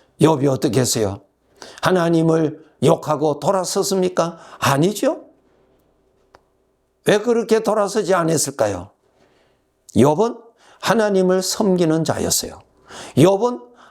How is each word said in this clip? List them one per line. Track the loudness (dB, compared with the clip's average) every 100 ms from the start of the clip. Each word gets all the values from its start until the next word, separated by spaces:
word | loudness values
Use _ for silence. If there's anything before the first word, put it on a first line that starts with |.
| _ 0
욥이 | 2 2 0
어떻게 | 0 -2 -2
했어요? | -2 -2 -4 -6 _ _ _ _ -20 -6
하나님을 | -2 0 2 2 2 2 0 -4 -18 -2
욕하고 | 2 2 0 -2 -2 -2
돌아섰습니까? | -2 -2 -2 -4 -2 0 -2 -2 -4 -4 -20 -6
아니죠. | -2 2 2 0 -2 -4 -10 _ _ _ _ _ _ _ _ _ _ -20 _ _ _ _ _ _ 0
왜 | 2
그렇게 | 2 0 2 0
돌아서지 | 0 -2 0 -2 0
않았을까요? | 0 0 0 -2 -2 -2 -2 -10 _ _ _ _ _ _ _ _ _ _ 2
욥은 | 4 4 0 -4 -16 _ -20 -10
하나님을 | -2 0 2 2 2 0
섬기는 | -2 -2 0 2 2 0
자였어요. | -2 -4 -2 -4 -6 -14 -20 _ _ -20 -8 4
욥은 | 4 4 0 -4 -12 -20 -20